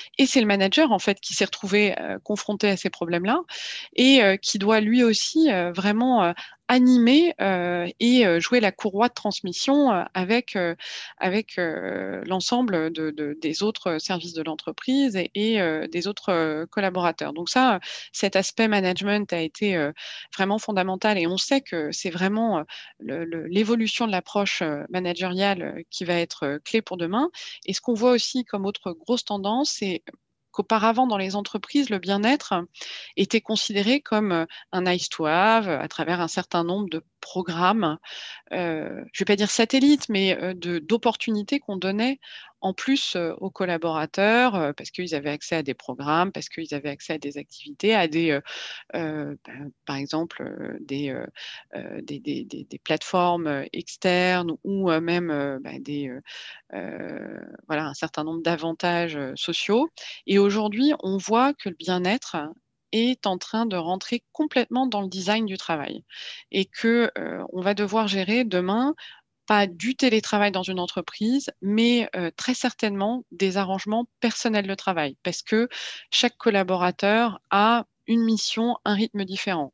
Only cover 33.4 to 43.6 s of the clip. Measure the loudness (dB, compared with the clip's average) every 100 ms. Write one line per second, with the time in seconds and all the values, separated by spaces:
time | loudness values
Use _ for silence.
33.4 | 0 -2 0 0 2 0 2 0 2 0
34.4 | -2 -8 -6 -2 0 0 -2 -2 2 4
35.4 | 6 4 2 -2 -4 -4 -2 0 -2 -4
36.4 | -2 -2 0 -2 -2 -6 -10 _ -8 -6
37.4 | -4 0 2 2 0 -2 -10 -16 -16 -18
38.4 | _ -6 -4 -4 -6 -10 -10 -2 2 2
39.4 | 2 2 4 6 8 6 2 2 2 2
40.4 | -2 -4 -4 -4 0 2 2 0 -2 -2
41.4 | -2 -4 -2 -4 -2 0 -2 -2 -10 -20
42.4 | -20 _ -4 -2 0 0 0 -2 -4 -4
43.4 | -8 -4